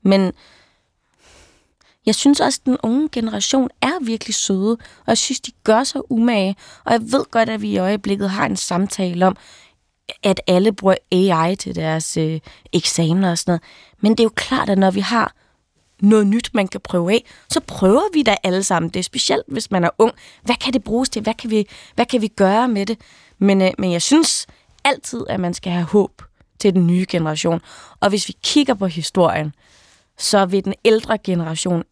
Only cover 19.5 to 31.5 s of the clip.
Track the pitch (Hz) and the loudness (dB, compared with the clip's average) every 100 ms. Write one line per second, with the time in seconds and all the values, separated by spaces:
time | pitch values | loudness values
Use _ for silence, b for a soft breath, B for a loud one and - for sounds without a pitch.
19.5 | 262 - 190 170 - 220 - B B - | -8 -2 0 0 2 2 2 B B -4
20.5 | 240 - 247 196 226 262 - 214 226 233 | -4 -2 -4 -2 -2 -2 -4 -4 -6 -2
21.5 | 214 202 B B - 240 247 208 - 196 | -2 -2 B B -4 0 0 -2 2 2
22.5 | 208 247 208 196 226 b b b b 196 | 4 2 0 -4 -8 b b b b 2
23.5 | 196 185 - 190 170 - 302 320 - - | 4 2 0 -2 -2 2 4 4 -2 -8
24.5 | b b b 277 277 - 240 - 190 175 | b b b -2 -2 -6 -10 -6 -4 -4
25.5 | 175 190 175 165 208 196 _ - _ _ | -4 -4 -4 2 2 0 _ -20 _ _
26.5 | _ 208 185 170 180 185 180 156 156 170 | _ 0 2 2 2 0 -2 -2 -2 -2
27.5 | 165 B B B B 202 202 - - - | -2 B B B B -2 0 -4 -8 0
28.5 | 302 277 214 196 160 156 - 170 175 156 | 0 2 0 -2 -4 -4 2 2 2 -6
29.5 | - b b b b b b - 202 190 | -10 b b b b b b 0 2 2
30.5 | 196 190 - 233 220 - 220 - 175 160 | 0 -2 -2 2 0 0 -6 -2 -4 -4